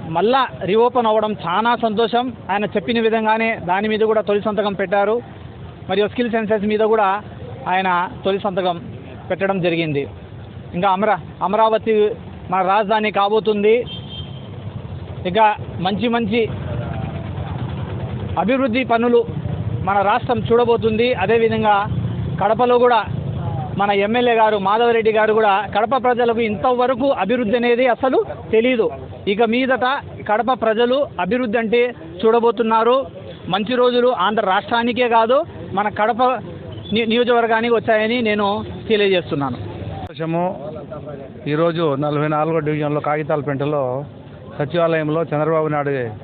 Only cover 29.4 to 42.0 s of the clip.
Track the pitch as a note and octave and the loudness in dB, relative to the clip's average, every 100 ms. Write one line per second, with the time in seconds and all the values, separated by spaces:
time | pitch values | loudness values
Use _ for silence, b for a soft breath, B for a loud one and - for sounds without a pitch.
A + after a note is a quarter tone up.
29.4 | A#3 A#3+ C4 B3+ B3+ C#4 - - - G#3+ | 2 2 2 0 0 -2 -6 -12 -2 0
30.4 | A#3+ B3+ A3+ A3 A#3+ C4 C#4 - F3+ B3 | 0 0 2 2 2 2 -2 -4 -2 0
31.4 | B3 A#3 A3+ A#3+ A#3+ A#3+ - F3 A3 A#3 | 0 -2 0 2 0 -2 -14 0 2 4
32.4 | A#3 A#3 A3+ A3 A3+ C4 C4 - - - | 4 2 2 4 4 2 0 -10 -16 -14
33.4 | - F#3 G#3 B3 B3 B3 B3 B3 F#3 G#3+ | -6 -4 -2 2 4 4 2 2 0 2
34.4 | G3+ F#3+ G3 A#3 A#3 A#3 B3 A3+ A3+ C4+ | 2 0 2 -2 0 0 2 4 4 2
35.4 | E4+ - - F#3 G#3 - G#3+ A3+ B3+ B3 | 0 -8 -6 -2 -2 0 0 2 2 2
36.4 | F3 D#3+ - - - G#3 A3+ A3+ A#3+ A#3+ | -6 -14 -14 -14 -4 -2 2 2 4 4
37.4 | A#3 A3+ A#3 A3+ A3+ A3 A3 B3 A3 G#3 | 4 2 2 0 2 2 2 0 0 2
38.4 | G3+ G#3+ - - - G#3+ G3+ F#3 E3 D#3 | 0 0 -6 -10 -2 2 4 2 0 -4
39.4 | C#3 A#2+ - - - - - D#3 D#3+ E3 | -4 -6 -10 -10 -10 -10 -10 -8 -4 -2
40.4 | F3+ G3+ - D#3 C#3+ D3+ D3 C#3+ - - | -2 -4 -10 -12 -12 -14 -12 -14 -14 -12
41.4 | C#3+ D3+ E3+ E3 E3 C3+ | -4 0 0 2 0 0